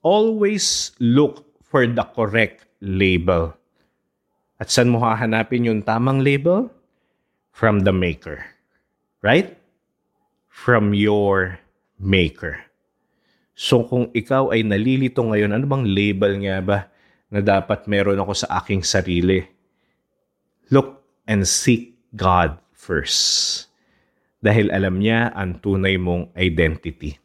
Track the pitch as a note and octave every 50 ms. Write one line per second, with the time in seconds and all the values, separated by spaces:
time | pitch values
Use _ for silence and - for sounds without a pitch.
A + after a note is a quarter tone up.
0 | - E3+ G3 G#3+ A3 A3+ A3 G#3+ G#3 G3+ G#3+ F#3+ - - - - - - _ _
1 | B2 A#2 A#2+ C#3 D3 C#3+ - - _ _ _ _ _ _ - C#3 B2 A#2 A#2+ A#2
2 | G#2+ - - B2 A2+ G2+ G#2 A2+ A2 - - _ _ _ _ _ G2+ G2+ F#2 F#2+
3 | G2 F#2+ F#2 F2 D#2+ F#2 F2+ E2 E2 E2 - _ _ _ _ _ _ _ _ _
4 | _ _ _ _ _ _ _ _ _ _ _ _ - - - C3 A#2+ B2 A#2+ A#2
5 | A#2+ A#2 A2 G#2+ B2 A2+ A2 A2+ A2+ - B2+ A#2+ A#2+ A#2 A2 G#2+ G2+ - A2 A2+
6 | A#2+ C3+ C3+ C3+ C3+ C#3+ C#3 C#3 C#3 E3+ F3+ G3+ C4 A#3 - _ _ _ _ _
7 | _ _ _ _ _ _ _ _ _ _ _ - - A2+ G#2 G2+ F#2+ G2+ F#2+ F#2
8 | F2+ F2 D#2 - - E2 D2 - - - _ _ _ _ _ _ _ _ _ _
9 | _ _ _ _ - G#2 B2+ E3+ F#3+ - - _ _ _ _ _ _ _ _ _
10 | _ _ _ _ _ _ _ _ _ _ _ - - - B2 A2+ G#2 G2+ G#2 G2+
11 | G#2 G#2+ G#2 G#2 G2+ G2 G2 F#2+ F#2 F2+ F#2 - _ _ _ _ _ _ _ _
12 | F#2+ G2 G2 F#2+ E2+ D#2+ - - F2 D#2+ D2 - - _ _ _ _ _ _ _
13 | _ _ _ _ _ _ _ _ _ _ _ - - - C#3 A#2+ A#2 - B2+ B2
14 | A#2+ - - A#2 - - C#3 C3+ C3+ - G2+ A2+ A2+ G#2+ G2+ G2 G#2+ B2+ C3 C3+
15 | C3+ B2 B2+ - A#2 A2 G#2+ G#2 G#2 G#2 G#2 A#2 C#3 C#3+ C#3 C3+ B2 G#2 F#2+ G2
16 | G2+ G#2 G2 F#2+ G#2 G2+ G2 G2 G2+ G2 F#2+ F#2+ F#2 G2 G2+ G2+ G2 _ _ _
17 | _ _ _ _ _ _ G#2 G#2 G2 G#2 G2 G2 F2+ - G#2+ - - G#2+ G#2 G2+
18 | G2 G2+ G2 G2 F#2+ G2+ G2 - - - F2 F2+ - - G2+ F#2+ F2 - - G2
19 | F2+ F2+ F2 F2 F2 F#2 F#2+ F#2 F#2 _ _ _ _ _ _ _ _ _ _ _
20 | _ _ _ _ _ _ _ _ _ _ _ _ _ _ C3 C#3 C3 - - _
21 | _ _ _ _ _ - G#2+ G2+ F#2+ F#2 - - - - A#2+ A2+ A#2+ - _ _
22 | _ _ - G#2 F#2+ F#2 F2+ F2+ E2+ D2+ D2+ - _ _ _ _ - - F2+ C#2+
23 | C2+ - - - - - - - - - - - - _ _ _ _ _ _ _
24 | _ _ _ _ _ _ _ _ - G#2 G#2 A2+ G#2 F#2+ - G2 F#2+ F#2+ F#2 F#2+
25 | G2+ A2 A2+ A#2 A#2+ A#2 - G2 G2 F#2 E2+ - - G2+ G2 F#2+ F#2+ F#2+ F#2+ F2+
26 | F2+ F2+ F2 F2+ E2+ - _ F2+ F#2 F2+ D#2+ E2 E2 D#2+ E2 - - E2 D2+ _
27 | D#2 D2+ C#2+ _